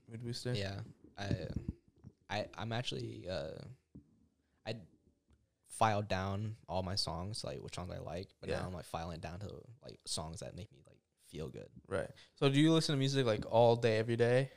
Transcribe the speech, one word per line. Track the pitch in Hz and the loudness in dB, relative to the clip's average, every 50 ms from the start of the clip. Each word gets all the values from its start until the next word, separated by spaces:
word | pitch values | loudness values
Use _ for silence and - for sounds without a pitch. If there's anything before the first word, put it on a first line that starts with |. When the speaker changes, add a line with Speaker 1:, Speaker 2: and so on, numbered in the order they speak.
| _ - | _ -10
Speaker 1:
Mood | 117 113 | -10 -8
booster? | 123 117 117 - - 123 | -6 -6 -6 -4 -2 -2
Speaker 2:
Yeah. | 120 104 98 98 98 101 113 - - _ - - - - | -2 0 -2 -2 -4 -6 -8 -10 -14 _ -20 -14 -10 -6
I, | 101 101 - 92 78 - - - - - - - _ _ _ _ - - - _ _ - | -4 -2 -2 -2 -4 -6 -6 -6 -6 -6 -8 -8 _ _ _ _ -20 -20 -20 _ _ -4
I, | 98 104 - - - 82 | -2 -2 -2 -4 -6 -8
I'm | 98 113 | -6 -4
actually, | 113 117 127 - - 135 120 113 110 - - 87 | -2 -2 -2 -4 -4 -4 -6 -6 -8 -8 -6 -4
uh, | 92 80 71 76 - - - - 123 - _ _ - - - _ _ _ _ _ _ _ _ _ _ _ - | -4 -2 -4 -4 -8 -10 -12 -14 -18 -20 _ _ -20 -20 -20 _ _ _ _ _ _ _ _ _ _ _ -8
I | - - 117 85 - - _ _ _ _ _ _ _ _ _ _ _ _ _ _ - | -8 -8 -8 -10 -16 -20 _ _ _ _ _ _ _ _ _ _ _ _ _ _ -10
filed | - - 113 110 104 104 107 101 | 0 4 4 4 4 4 2 0
down | 95 92 95 98 98 98 110 107 110 - - - | 0 0 0 0 -2 -2 -2 -4 -6 -8 -8 -4
all | 85 92 | -2 -2
my | 92 90 98 | -2 0 0
songs, | - - - 82 85 87 98 - - - | 0 -2 -2 -2 -4 -6 -6 -6 -6 -6
like, | - - - | -6 -6 -8
which | - - - | -8 -10 -8
songs | - 90 90 87 | -8 -8 -8 -8
I | 90 | -10
like, | - - 80 87 98 - _ _ | -8 -8 -8 -8 -8 -10 _ _
but | - 92 | -6 -4
Speaker 1:
Yeah. | 92 90 | -2 -2
Speaker 2:
now | 90 | -2
I'm, | 90 90 | -4 -6
like, | 85 - | -8 -8
filing | - - 82 82 87 85 82 | -6 -6 -6 -6 -6 -8 -8
down | 85 85 85 95 | -8 -8 -8 -8
to, | 98 80 - - - - 117 - | -8 -10 -10 -12 -14 -18 -20 -18
like, | - 64 - - - | -18 -18 -18 -14 -8
songs | - - - 80 80 82 - | -6 -6 -4 -4 -6 -8 -8
that | - 62 - | -10 -10 -10
make | - - - | -10 -12 -14
me, | - - - | -16 -20 -20
like, | - - _ _ _ _ _ _ - | -20 -20 _ _ _ _ _ _ -12
feel | - 73 80 65 | -8 -8 -8 -8
good. | - 53 50 50 - - - - | -8 -10 -12 -14 -16 -18 -8 -4
Speaker 1:
Right. | 104 87 - - - - - - _ | -2 -2 -2 -4 -8 -16 -20 -20 _
So | - 143 139 | 2 2 4
do | 135 143 | 6 6
you | 156 160 | 8 8
listen | 160 160 156 160 151 | 6 6 4 4 2
to | 135 | 2
music, | 135 135 139 139 127 | 2 2 2 4 4
like, | 117 107 104 - - | 4 2 2 2 4
all | - 113 120 117 117 | 6 8 10 8 8
day, | 117 123 117 107 110 | 6 6 4 4 4
every | 110 117 117 | 2 2 4
day? | 117 117 117 123 127 135 135 - | 4 6 6 6 4 4 2 -4